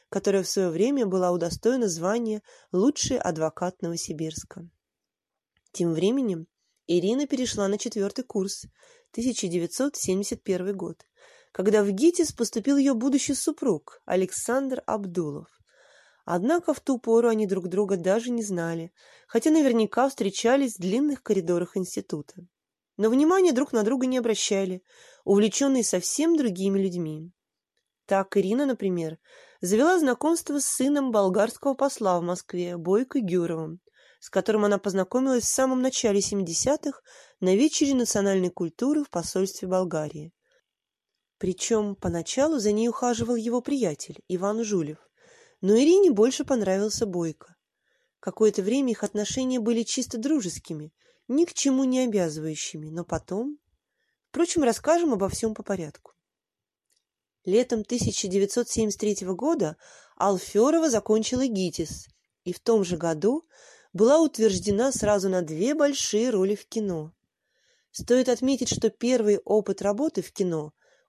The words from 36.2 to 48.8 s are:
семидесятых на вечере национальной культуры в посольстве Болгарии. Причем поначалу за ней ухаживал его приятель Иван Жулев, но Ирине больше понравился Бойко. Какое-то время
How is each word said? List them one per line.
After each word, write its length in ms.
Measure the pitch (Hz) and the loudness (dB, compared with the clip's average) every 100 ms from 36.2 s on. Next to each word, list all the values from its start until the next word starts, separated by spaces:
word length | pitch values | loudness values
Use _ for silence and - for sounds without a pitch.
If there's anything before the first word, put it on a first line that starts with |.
семидесятых 800 | 190 202 175 165 254 302 285 - _ - - _ | 0 -2 -4 -2 0 0 -4 -8 _ -20 -20 _
на 140 | 185 196 | 2 4
вечере 380 | 302 - 285 262 | 4 2 2 2
национальной 560 | 233 208 196 190 180 | 0 0 2 2 0
культуры 520 | - 170 - 262 302 | -2 -6 -2 -2 0
в 60 | 285 | -2
посольстве 580 | 175 165 185 190 - 185 | -6 -4 -2 -4 -4 -2
Болгарии. 640 | 185 185 156 151 151 160 _ _ _ _ _ _ _ _ _ _ _ | -2 0 -4 -6 -10 -16 _ _ _ _ _ _ _ _ _ _ _
Причем 560 | 185 185 - 220 208 196 | -4 -4 0 0 0 -4
поначалу 640 | 180 170 165 254 302 294 | -4 -4 -4 0 0 2
за 120 | 208 | 0
ней 160 | 208 240 | 2 0
ухаживал 480 | - 247 226 233 240 | 0 -2 -2 -2 -2
его 260 | 226 240 | -2 -2
приятель 600 | 247 277 190 147 - 151 - | -2 -2 -2 -4 -12 -16 -8
Иван 360 | 180 196 220 | -4 -2 -2
Жулев, 360 | 214 196 147 156 _ _ _ _ _ _ | -2 -2 -2 -8 _ _ _ _ _ _
но 160 | 190 220 | 4 6
Ирине 360 | 302 381 370 | 6 8 6
больше 340 | 202 240 - 285 | 6 2 2 -2
понравился 640 | 254 190 190 214 - 208 | 0 2 0 0 -2 -4
Бойко. 480 | 180 165 - - _ _ _ _ _ _ _ | -2 -4 -6 -18 _ _ _ _ _ _ _
Какое-то 420 | 190 - 214 202 | -10 2 2 4
время 300 | 190 269 | 0 0